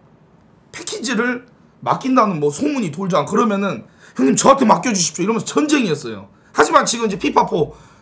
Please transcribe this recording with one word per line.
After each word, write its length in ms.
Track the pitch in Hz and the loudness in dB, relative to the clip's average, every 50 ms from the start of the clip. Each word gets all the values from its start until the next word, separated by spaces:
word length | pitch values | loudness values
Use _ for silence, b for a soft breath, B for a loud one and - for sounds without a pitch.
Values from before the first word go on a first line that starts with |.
| _ _ _ _ _ _ _ _ _ _ _ _ _ _ | _ _ _ _ _ _ _ _ _ _ _ _ _ _
패키지를 720 | - - - - - 415 233 262 247 202 240 247 247 247 - - _ _ _ _ _ _ | -18 -16 -14 -12 -12 -8 -6 -4 -2 -2 -2 -2 -4 -6 -10 -16 _ _ _ _ _ _
맡긴다는 580 | - 120 151 - - 262 262 254 220 202 175 147 | -4 -2 -2 -2 -2 0 2 2 2 2 0 0
뭐 100 | 147 147 | 0 0
소문이 420 | 143 - 269 302 294 262 214 160 | 0 0 -2 -2 -2 -2 -4 -4
돌잖아. 320 | 135 170 196 180 190 160 143 | -4 -6 -4 -2 0 -2 -2
그러면은 600 | - 202 233 240 220 202 196 202 190 143 - - b b b b b b | 0 0 0 0 0 0 -2 -2 -4 -4 -6 -10 b b b b b b
"형님 200 | b 262 - - | b 2 2 2
저한테 280 | - - 262 - - 254 | 4 6 4 6 6 4
맡겨주십시오." 600 | 214 196 175 - 254 208 185 170 - - - 170 | 4 2 2 2 0 -2 -2 -2 -2 -4 -2 -2
이러면서 200 | 202 233 214 - | -2 -2 -2 -4
전쟁이었어요. 840 | - - 285 294 294 302 285 233 180 147 131 123 117 107 98 101 - _ b b b | -2 -2 0 0 2 2 2 0 0 -2 -4 -6 -8 -10 -14 -16 -20 _ b b b
하지만 340 | b - - - 320 285 - | b 2 4 4 4 4 4
지금 200 | - - 233 226 | 2 0 0 -2
이제 120 | 214 196 - | -2 -2 -2
피파 280 | - 294 - - - | -2 0 2 2 2
포 280 | - - 175 143 - B B B B B B | 2 0 -2 -2 -4 B B B B B B